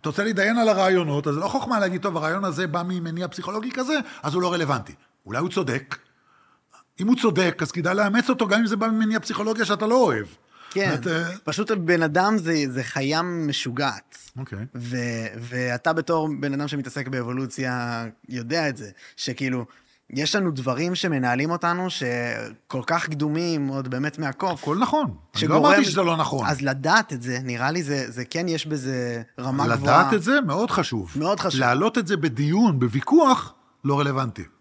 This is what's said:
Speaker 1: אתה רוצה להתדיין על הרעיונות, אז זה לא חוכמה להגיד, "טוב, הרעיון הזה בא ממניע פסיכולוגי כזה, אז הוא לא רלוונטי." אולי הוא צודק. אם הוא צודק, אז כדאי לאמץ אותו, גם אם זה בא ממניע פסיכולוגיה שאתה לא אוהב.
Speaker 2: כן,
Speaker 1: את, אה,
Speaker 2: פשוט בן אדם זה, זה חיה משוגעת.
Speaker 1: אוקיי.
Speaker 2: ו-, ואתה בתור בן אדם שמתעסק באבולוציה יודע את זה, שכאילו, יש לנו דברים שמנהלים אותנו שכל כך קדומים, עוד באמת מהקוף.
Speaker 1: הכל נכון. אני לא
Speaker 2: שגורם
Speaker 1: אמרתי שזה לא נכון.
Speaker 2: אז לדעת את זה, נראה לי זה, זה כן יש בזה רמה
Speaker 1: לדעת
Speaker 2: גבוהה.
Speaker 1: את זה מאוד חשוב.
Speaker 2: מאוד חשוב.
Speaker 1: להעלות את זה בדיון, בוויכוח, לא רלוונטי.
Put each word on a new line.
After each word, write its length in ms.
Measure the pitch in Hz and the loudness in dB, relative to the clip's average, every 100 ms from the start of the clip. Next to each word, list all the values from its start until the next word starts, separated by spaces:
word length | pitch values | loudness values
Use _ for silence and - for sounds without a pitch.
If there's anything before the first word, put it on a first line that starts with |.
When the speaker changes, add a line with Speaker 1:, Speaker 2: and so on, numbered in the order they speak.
Speaker 1:
אתה 80 | 160 | -4
רוצה 140 | 151 | -2
להתדיין 340 | 208 196 196 233 | 0 2 2 4
על 120 | 226 | 4
הרעיונות, 580 | 196 190 185 160 143 147 | 4 4 4 2 0 0
אז 60 | |
זה 60 | 143 | -2
לא 80 | 196 | -2
חוכמה 320 | 262 - 226 | -2 0 0
להגיד, 220 | 190 180 | 0 0
"טוב, 160 | 202 165 | -2 -2
הרעיון 280 | 156 185 196 | -2 -2 -2
הזה 220 | 151 180 | -2 -2
בא 160 | 170 | -2
ממניע 440 | 175 185 165 165 180 | -2 -4 -4 -6 -6
פסיכולוגי 440 | - 180 214 240 | -6 -6 -6 -6
כזה, 280 | 254 254 302 226 - | -4 -2 -2 -4 -8
אז 100 | 143 | -2
הוא 80 | 170 | 0
לא 120 | 180 | 0
רלוונטי." 400 | 175 151 131 98 - _ _ - | 0 0 -2 -4 -18 _ _ -8
אולי 140 | 117 | -4
הוא 100 | 175 | -2
צודק. 480 | 190 139 131 135 - _ _ _ _ _ _ _ - _ - | -2 0 -2 -4 -14 _ _ _ _ _ _ _ -20 _ -4
אם 80 | 196 | 2
הוא 80 | 254 | 4
צודק, 440 | 233 165 180 - | 4 4 2 2
אז 100 | 156 | -4
כדאי 240 | 175 160 196 | -2 0 2
לאמץ 340 | 208 220 247 | 2 2 2
אותו, 180 | 254 214 | 0 2
גם 120 | 208 | 2
אם 80 | 226 | 2
זה 80 | 214 | 2
בא 120 | 226 | 0
ממניע 320 | 220 220 220 | 2 2 0
פסיכולוגיה 460 | - 220 214 220 196 | -2 -4 -2 0 0
שאתה 220 | 202 214 | 0 4
לא 80 | 247 | 6
אוהב. 300 | 208 113 98 - _ _ - | 6 2 -4 -14 _ _ -6
Speaker 2:
כן, 200 | 190 196 | 0 0
Speaker 1:
את, 140 | 147 175 | 0 -2
אה, 220 | 165 170 190 | -2 -2 -6
Speaker 2:
פשוט 280 | - 151 214 | -6 -4 -2
בן 320 | 214 170 170 | 0 4 4
אדם 340 | 160 160 196 214 | 4 4 4 2
זה, 160 | 165 160 143 | 0 0 0
זה 160 | 127 | -4
חיה 380 | 120 139 139 156 | -4 -2 0 0
משוגעת. 960 | 175 170 151 143 131 123 139 104 _ - - 127 | 0 -2 -2 -2 -4 -2 -2 -4 _ -20 -18 -14
Speaker 1:
אוקיי. 280 | 131 98 120 120 | -12 -10 -10 -10
Speaker 2:
ו-, 220 | 120 123 120 113 113 107 | -6 -4 -4 -4 -8 -10
ואתה 540 | 117 127 127 123 165 | -8 -4 -2 -2 0
בתור 360 | 160 156 165 156 139 | 0 0 0 0 -2
בן 140 | 143 | -4
אדם 140 | 139 147 | -2 -4
שמתעסק 400 | 147 127 143 131 | -4 -6 -8 -6
באבולוציה 1000 | 131 120 127 131 - 127 123 120 117 117 - - | -4 -4 -4 -6 -4 -4 -4 -4 -6 -8 -12 -12
יודע 400 | 127 117 165 151 | -10 -2 0 0
את 80 | 113 | -4
זה, 120 | 104 - - - | -12 -18 -20 -10
שכאילו, 480 | - 123 135 127 117 - _ _ _ | -8 -4 -2 -2 -6 -14 _ _ _
יש 260 | 131 151 208 | -4 0 0
לנו 160 | 185 | 0
דברים 440 | 139 127 127 170 180 | -2 -2 -2 -2 -2
שמנהלים 560 | 185 143 127 123 156 | 0 0 2 2 0
אותנו 360 | 170 175 175 185 | 0 0 0 -2
שכל 920 | - 127 120 120 113 113 110 _ 135 120 | -4 -4 -2 -4 -6 -8 -14 _ -8 -2
כך 180 | 170 - | -2 -2
קדומים, 580 | 151 151 156 170 160 139 | -2 -2 0 0 -2 -2
עוד 200 | 135 127 | -4 -4
באמת 320 | 127 147 147 | -4 -4 -4
מהקוף. 420 | 147 131 185 160 | -6 -2 -4 -2
Speaker 1:
הכל 140 | - 170 | -2 0
נכון. 280 | 247 302 262 | 2 2 0
אני 80 | 92 - - | -6 -10 -4
לא 40 | |
Speaker 2:
שגורם 260 | 160 190 285 | 2 6 8
Speaker 1:
אמרתי 200 | 294 214 | 6 6
שזה 160 | 175 | 2
לא 160 | 175 165 | 2 2
נכון. 300 | 151 139 117 | 0 0 0
Speaker 2:
אז 140 | 143 | 0
לדעת 520 | 139 135 151 208 214 | -2 -2 4 2 2
את 80 | 131 | -6
זה, 180 | 120 123 | -4 -4
נראה 280 | 131 120 131 | -4 -2 -2
לי 120 | 170 | -2
זה, 220 | 143 139 127 | -2 -4 -4
זה 180 | 120 120 | -8 -6
כן 220 | 160 180 | -4 -2
יש 200 | 160 151 | -2 -4
בזה 540 | 151 131 127 120 117 117 - | -6 -4 -4 -4 -6 -10 -8
רמה 260 | 127 135 143 | -4 0 2
Speaker 1:
לדעת 120 | 117 | 2
Speaker 2:
גבוהה. 360 | 139 143 180 214 | 6 6 6 2
Speaker 1:
את 80 | |
זה 180 | 170 285 | 2 2
מאוד 300 | 214 156 226 | 2 -2 0
חשוב. 400 | - 170 113 87 135 | 0 -2 -4 -4 -4
Speaker 2:
מאוד 240 | 160 208 | -2 0
חשוב. 200 | 190 135 | 0 2
Speaker 1:
להעלות 380 | 123 127 208 240 | 4 4 2 0
את 100 | 180 | -2
זה 100 | 190 | 0
בדיון, 600 | 156 117 147 185 233 139 | -2 0 2 4 4 4
בוויכוח, 760 | 123 127 - 302 285 247 - - _ _ | 2 0 4 6 8 4 0 -16 _ _
לא 160 | 139 143 | -2 2
רלוונטי. 440 | 143 135 131 107 87 _ | 2 0 -4 -6 -14 _